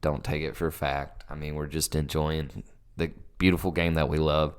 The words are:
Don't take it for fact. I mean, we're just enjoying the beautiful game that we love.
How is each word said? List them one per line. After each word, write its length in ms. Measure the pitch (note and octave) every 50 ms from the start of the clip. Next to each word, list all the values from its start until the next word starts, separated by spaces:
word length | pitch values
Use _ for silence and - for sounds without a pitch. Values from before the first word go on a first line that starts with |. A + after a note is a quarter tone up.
Don't 240 | - D2+ D2 C2+ -
take 180 | - D2+ D2+
it 140 | D2+ D2+ -
for 140 | - E2+ D#2+
fact. 540 | D2+ - - C#2+ C#2 C#2 C#2+ D2 - - - -
I 60 | D2+
mean, 200 | D2+ D2+ D2+ D2+
we're 120 | D2+ D2+
just 280 | D2 C#2+ D#2+ D#2 - -
enjoying 680 | D#2 D2+ C#2 - D#2+ D2+ D#2 D#2 D#2+ D2+ C2+ - - - - - - - - -
the 160 | - E2+ E2 - - - - - -
beautiful 320 | F2+ F#2 F2+ E2+ - F#2
game 240 | D#2+ E2 E2+ E2+ E2
that 140 | D#2+ D#2 -
we 100 | - D#2
love. 360 | D#2 D#2 D2 D#2 D#2 D2+ C#2+